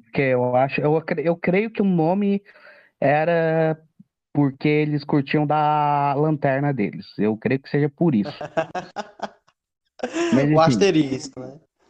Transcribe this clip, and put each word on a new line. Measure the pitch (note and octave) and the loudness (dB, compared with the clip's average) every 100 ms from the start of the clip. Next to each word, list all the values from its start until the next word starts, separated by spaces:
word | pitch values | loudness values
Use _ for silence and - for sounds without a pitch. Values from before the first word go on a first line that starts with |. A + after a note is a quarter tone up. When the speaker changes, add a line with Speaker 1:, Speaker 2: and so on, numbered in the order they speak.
| - | -6
Speaker 1:
que | - | -2
eu | C3+ B2+ B2 B2 | 0 0 0 0
acho, | C#3 - | 0 0
eu | D3 D#3+ | 0 0
acre-, | D#3+ E3+ D#3+ | -2 -4 -2
eu | E3+ | -2
creio | - F#3 A3+ | 0 0 -2
que | A3 | -2
o | G3 | 0
nome | F3 D#3+ G3 G3+ G3 - - - - _ _ | 2 0 0 0 -2 -6 -20 -20 -20 _ _
era | C3+ D3 D#3+ E3+ E3 D#3+ D#3+ D#3+ _ _ - _ _ | 0 2 2 0 2 2 0 -2 _ _ -20 _ _
porque | - C#3+ C3+ D3+ | 0 0 0 0
eles | D3+ D3+ D3 | 2 0 -2
curtiam | - D3+ C#3 D3 D3 | 0 0 0 -2 0
da | D3+ D3+ D3+ D3 C#3+ C#3+ | 0 2 2 0 0 0
lanterna | C#3 D#3 D3 C#3+ C3+ C#3+ | 0 0 0 0 0 -2
deles. | C#3 G2 - - - | -2 -4 -6 -14 -4
Eu | G#2+ G#2+ | -2 -2
creio | A2 C3+ | -2 -2
que | - | -2
seja | C#3+ D3 | -2 -2
por | - F3 G#2 | 0 2 2
isso. | D3 | -2
Speaker 2:
<laughs> | - D3+ - D#3 F3+ F3+ G3+ G3+ - G#3 - _ _ _ _ _ - B2 A2 A#2+ | -6 -8 -6 -6 -8 -10 -12 -12 -12 -14 -14 _ _ _ _ _ -12 -8 -4 0
Speaker 1:
Mas, | C3 C#3+ | 2 4
Speaker 2:
O | |
Speaker 1:
enfim. | D#3 | 4
Speaker 2:
asterisco, | D#3+ D#3 G3 D#3+ C#3 B2+ - - | 4 4 4 2 0 -4 -8 -14
né? | B2+ C#3 _ _ _ | -16 -18 _ _ _